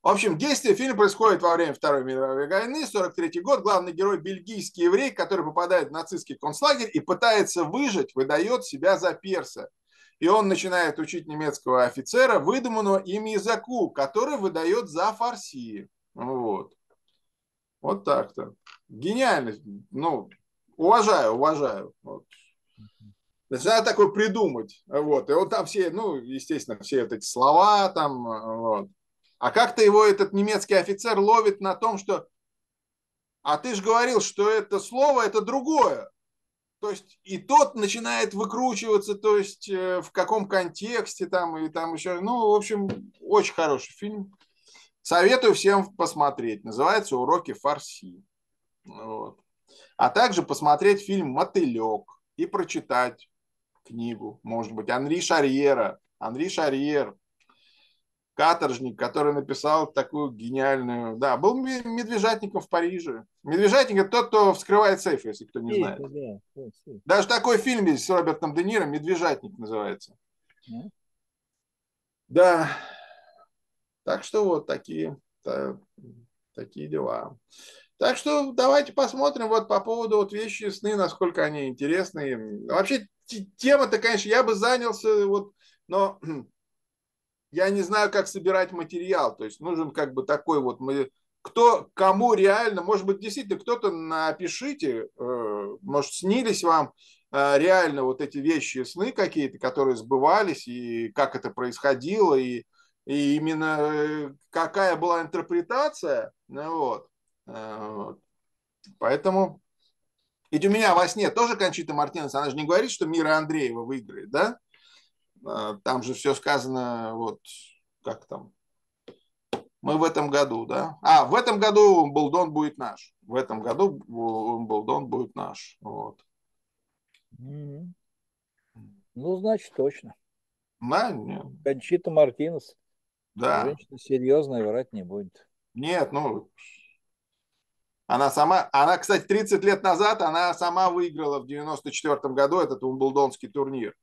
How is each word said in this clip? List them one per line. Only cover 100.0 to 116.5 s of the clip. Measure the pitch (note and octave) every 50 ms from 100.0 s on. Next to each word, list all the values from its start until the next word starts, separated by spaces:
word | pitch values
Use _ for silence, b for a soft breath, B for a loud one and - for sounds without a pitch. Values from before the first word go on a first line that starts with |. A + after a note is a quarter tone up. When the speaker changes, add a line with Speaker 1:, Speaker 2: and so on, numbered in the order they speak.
| A2 A#2 C3+ B2+ C3+ D3+ F#3 G#3+ G#3 F#3 D3 - - B2
Speaker 1:
и | A#2+ B2 B2 A#2 A#2 A#2 A#2 G#2+
как | G2+ - C#3 C3+ -
это | B2 - A#2+
происходило, | - - B2+ B2 A#2 - - C#3+ C#3 B2 B2+ D#3+ G3 A3 G3+ F3 C#3+
и, | C3 B2+ B2+ B2 A#2 - _ _ _ _ _ _ _ _
и | - C#3 D3 C#3+ C#3 D3
именно, | D3+ D#3 D#3+ D#3+ D#3 D#3 D#3 D#3 D3+
э, | D3+ D3+ D3+ D3+ D3+ D3+ D3+ D3+ D3 C#3 C#3 _ _ _
какая | - E3 E3 D#3+ - G3+ G3 F#3 E3
была | D#3 E3 F3 E3+ E3+
интерпретация. | D#3 D3+ - F3 D#3+ - F3 F3 E3+ _ A#3 C4 D4 D4 D4 - - D#3 C3+ A#2 A2 - _ _ _ _
Ну, | - C3+ D3+ D#3+ E3 D#3+
вот. | C#3+ B2 A2 G2+ - _ _ _ _ _ _ _ _
Э, | - A#2+ A2+ A2 A2 G#2+ A2 G#2+ - G#2+
вот. | G3+ G3+ - G3+ _ _ _ _ _ _ _ _ _ _ _ _ _ _ - _ _
Поэтому | - A#2 C3+ C#3+ - F#3+ F#3+ F#3+ F#3+ F#3 - _ _ _ _ _ _ _ _ _ _ _ _ _ _ _ _ _ _ _
ведь | D3+ D3+ F3+
у | G3
меня | G#3 A3 A3 G3 F3
во | F3 F3+ E3
сне | - G#3+ G3+ D3+
тоже | - A3 A#3+ A#3 A#3
Кончита | - G3 F3+ - F3 D#3 D#3+ D3+
Мартинес, | D3 D3 C#3 - E3+ D3 C3+ C#3+
она | C#3 D3 C#3+
же | B2+
не | D3 D3+
говорит, | D3 F3 F#3 A3+ B3
что | - - F3
Мира | D#3 E3 E3 D#3+ D#3 D#3
Андреева | D#3 D#3 D#3 D#3+ D#3 C3+ A#2+ A#2 A#2 A#2
выиграет, | B2 C3+ C3 G#2+ - - - - G2+
да? | B2 D3+ F#3+ A#3 A#3+ _ _ _ b b b b b b b b b _ _ _ _ _ -
Э, | - A2 G#2+ G#2+ G#2+ G#2 G2+ _
там | A#2 B2+ B2+
же | A2 B2 B2+
все | - - C#3 C3+
сказано, | - - D3